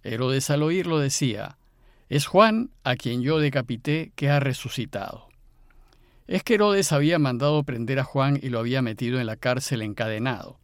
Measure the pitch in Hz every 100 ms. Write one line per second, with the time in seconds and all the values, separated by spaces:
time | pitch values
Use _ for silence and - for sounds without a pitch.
0 | 101 113 127 135 - 147 151 180 170 156
1 | 139 - 135 104 104 - _ _ - _
2 | _ 143 - 180 220 220 233 - - 127
3 | 120 123 127 156 147 135 117 120 - 156
4 | 165 - 143 143 139 127 127 - 117 98
5 | 98 - - _ - _ - - - _
6 | _ _ - 190 - 214 208 196 185 147
7 | 151 170 139 120 143 151 143 120 117 135
8 | 127 143 135 139 127 117 117 131 123 107
9 | 120 127 117 110 123 127 - 123 110 101
10 | 110 107 127 120 - -